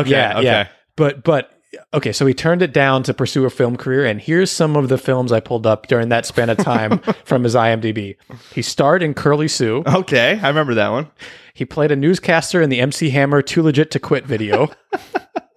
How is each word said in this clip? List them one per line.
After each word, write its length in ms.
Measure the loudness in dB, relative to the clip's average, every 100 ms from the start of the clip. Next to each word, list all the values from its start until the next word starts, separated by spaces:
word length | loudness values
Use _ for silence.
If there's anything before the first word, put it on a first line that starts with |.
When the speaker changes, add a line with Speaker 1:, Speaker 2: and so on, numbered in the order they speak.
Speaker 1:
Okay, 80 | 2
Speaker 2:
Yeah, 220 | 2 0 0
Speaker 1:
okay. 60 |
Speaker 2:
yeah. 240 | 2 2 -2 _ _ -2
But, 260 | -2 -2
but, 280 | 0 0 -2 _ _ -20 -6
okay, 180 | -4 -2
so 140 | 0 0
he 80 |
turned 280 | 2 2 2
it 120 | 2
down 300 | 2 2 2
to 100 | 0
pursue 320 | -4 -2 0 0
a 40 |
film 280 | 0 -2 -2
career, 280 | -4 0 0
and 140 | -2
here's 320 | -2 0 0
some 240 | 0 0 0
of 140 | 0
the 80 | 0
films 340 | 0 -2 0
I 80 | -2
pulled 260 | 0 -2 0
up 220 | 0 0
during 220 | 0 0
that 160 | -2 -2
span 240 | -2 0
of 80 | 0
time 420 | 0 0 0 -2
Speaker 1:
<laughs> 240 | -2 -6
Speaker 2:
from 200 | -2 0 2
his 100 | 2
I 140 | 2
M 100 | 0
D 140 | -2
B. 240 | -4 -8 -12 -20 -20 -12
He 80 | -8
starred 400 | -6 0 2 2
in 100 | 0
Curly 340 | -2 0 0 0
Sue. 360 | -2 -2 0 0
Speaker 1:
Okay, 500 | 0 0 2 2 0
I 40 | 0
remember 240 | 0 0
that 160 | 0 0
one. 180 | -2 -6 -14 -20 -20 -18
Speaker 2:
He 100 | -12
played 280 | -8 -2 0
a 40 | 2
newscaster 680 | 2 0 2 0 0 0
in 80 | 0
the 120 | 0
M 100 | -2
C 200 | -2 0
Hammer 300 | 0 2 0
Too 220 | 0 0
Legit 260 | 2 2 0
to 80 | -2
Quit 260 | -2 -4 -2
video. 440 | -4 -2 0 -2 -4 _
Speaker 1:
<laughs> 200 | -12 -8 -10 -10 -14 -14